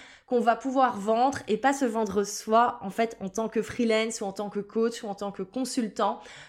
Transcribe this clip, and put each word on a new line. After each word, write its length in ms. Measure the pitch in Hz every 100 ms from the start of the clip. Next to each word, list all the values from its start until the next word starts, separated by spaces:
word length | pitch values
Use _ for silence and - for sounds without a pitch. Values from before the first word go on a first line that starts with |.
| - - -
qu'on 120 | 247
va 160 | 226 226
pouvoir 440 | 269 262 254 208
vendre 400 | 202 226 262 277 -
et 100 | 214
pas 160 | 269
se 120 | 277 254
vendre 380 | 220 220 190
soi, 560 | 202 - - 220 240 -
en 100 | 196
fait, 260 | 185 226 -
en 100 | 190
tant 200 | 208 220
que 140 | 220
freelance 580 | 208 - 233 220 220 226
ou 40 | 202
en 60 |
tant 180 | 190 208
que 100 | 208
coach 440 | 202 220 226 226
ou 40 | 220
en 80 | 196
tant 160 | 202
que 100 | 196
consultant. 760 | 185 254 254 - 220 - 208 - - -